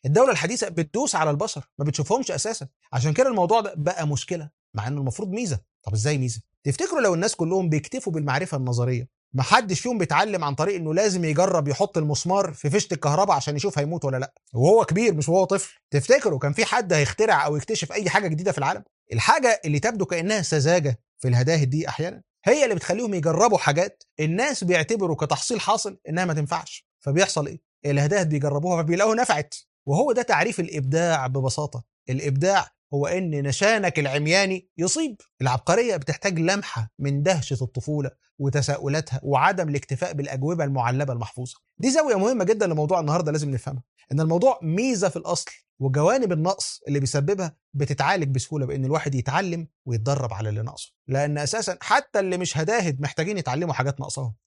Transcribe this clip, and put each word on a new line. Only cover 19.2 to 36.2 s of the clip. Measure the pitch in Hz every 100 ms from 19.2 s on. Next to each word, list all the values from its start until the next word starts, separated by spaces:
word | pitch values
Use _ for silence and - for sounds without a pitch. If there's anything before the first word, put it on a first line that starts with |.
| - 302 254 220
اللي | 156 147
تبدو | 220 226
كأنها | 190 175 180 214
سذاجة | 156 156 143 175 139 120 _ _
في | 131
الهداهد | 120 127 165 135
دي | 151 160
أحيانًا | - 165 - _ _
هي | 196 294
اللي | 262
بتخليهم | 185 - 196 240
يجربوا | 185 160 160 226 196
حاجات | - 147 196 - _ -
الناس | 156 180 285 262
بيعتبروا | 175 175 156 226 180
كتحصيل | 151 151 147 - 233
حاصل | - 220 202 190 -
إنها | 165
ما | 180
تنفعش، | 156 147 165 - - _ _
فبيحصل | 139 151 190 - 147
إيه؟ | - _ _
الهداهد | 143 143 147 202 160
بيجربوها | 151 147 143 175 170
فبيلاقوها | 156 175 214
نفعت، | 220 247 151 - - _ _
وهو | - 151 285
ده | 233
تعريف | 233 165 202 190
الإبداع | 165 151 131 160 170 156 127
ببساطة. | 135 131 - 147 120 - _ -
الإبداع | 131 143 135 180 196 - _ _
هو | 143 143
إن | 180 180
نشانك | 147 139 131 202 226 185 156
العمياني | 143 143 151 185 196 185 _ -
يصيب. | 175 311 311 208 _ _
العبقرية | 131 127 - 196 240
بتحتاج | 180 139 143